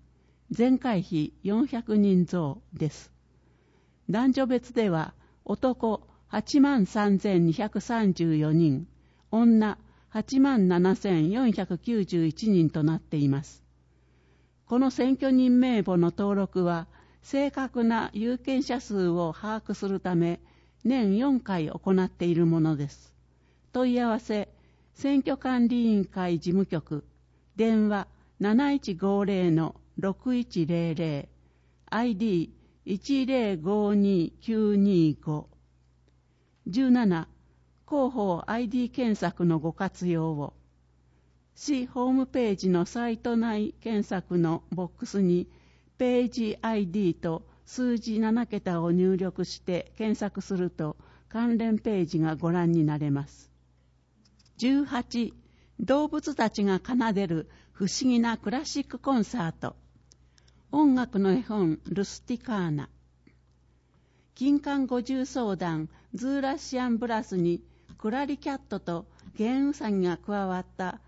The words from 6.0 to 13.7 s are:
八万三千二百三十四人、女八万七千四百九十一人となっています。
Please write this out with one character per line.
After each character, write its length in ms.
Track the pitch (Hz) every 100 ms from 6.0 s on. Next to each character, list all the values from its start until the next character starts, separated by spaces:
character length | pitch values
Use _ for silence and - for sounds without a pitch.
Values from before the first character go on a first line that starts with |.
| - _ _
八 320 | 214 214 294
万 260 | 277 277 185
三 320 | 220 208 190
千 300 | 214 180 170
二 60 |
百 260 | 156 208 208
三 340 | - 233 208
十 240 | 175 165 156
四 160 | 151
人、 320 | 160 165 135 165 - _ _ _
女 480 | 220 233 226 214 - - _ _
八 300 | 220 214 269
万 280 | 277 254 185
七 280 | 175 180 190
千 360 | 208 175 156
四 200 | 214 262
百 280 | 202 185 170
九 260 | - 233 185
十 220 | 175 160
一 240 | 151 220
人 180 | 190 160
と 140 | 160
な 140 | 156 160
っ 20 |
て 180 | - 156
い 100 | 143
ま 160 | 135
す。 200 | 147 - _